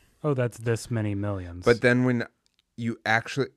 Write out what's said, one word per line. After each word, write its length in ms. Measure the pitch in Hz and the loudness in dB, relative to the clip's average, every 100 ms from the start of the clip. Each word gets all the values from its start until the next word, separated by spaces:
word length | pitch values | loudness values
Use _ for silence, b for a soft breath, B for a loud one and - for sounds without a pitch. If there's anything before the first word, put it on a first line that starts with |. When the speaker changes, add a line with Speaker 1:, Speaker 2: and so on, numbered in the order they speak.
| b b | b b
Speaker 1:
Oh, 100 | 156 | -2
that's 260 | 127 120 - | 0 -2 -2
this 300 | 117 113 - | -2 -2 -2
many 240 | 117 107 101 | -2 -2 -2
millions. 500 | 104 98 87 87 107 | -4 -6 -8 0 2
Speaker 2:
but 160 | 117 | 4
then 240 | 123 123 127 | 4 4 2
when 200 | 120 - _ _ _ _ - | 0 -4 _ _ _ _ -8
you 220 | 117 113 - | -6 -4 0
actually, 420 | 113 - - 127 | 0 -2 -4 -4